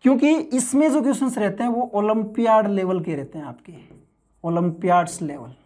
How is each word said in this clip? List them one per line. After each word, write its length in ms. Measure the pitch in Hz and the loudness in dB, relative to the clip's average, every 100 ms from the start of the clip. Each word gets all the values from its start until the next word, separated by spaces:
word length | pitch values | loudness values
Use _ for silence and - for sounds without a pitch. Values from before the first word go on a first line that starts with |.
क्योंकि 300 | 254 262 285 | 4 4 4
इसमें 560 | 320 - 254 - 269 311 | 2 0 -4 0 2 2
जो 100 | 285 | 2
क्वेश्चंस 360 | 254 254 262 - | 0 0 -2 -2
रहते 260 | 208 202 | -2 -2
हैं 60 | 240 | -4
वो 200 | 240 247 | -2 -2
ओलंपियाड 720 | 208 208 220 214 - 233 220 208 | -2 0 0 -2 0 4 4 4
लेवल 300 | 196 185 185 | 0 0 -2
के 140 | 160 151 | -4 -6
रहते 220 | 135 160 | -8 -12
हैं 80 | 143 | -16
आपके, 280 | 120 - 165 - - _ _ _ _ | -18 -20 -20 -20 -20 _ _ _ _
ओलंपियाड्स 800 | 170 170 175 165 180 175 170 - | -4 0 0 0 2 2 2 -6
लेवल। 320 | 156 143 120 - | -10 -10 -16 -20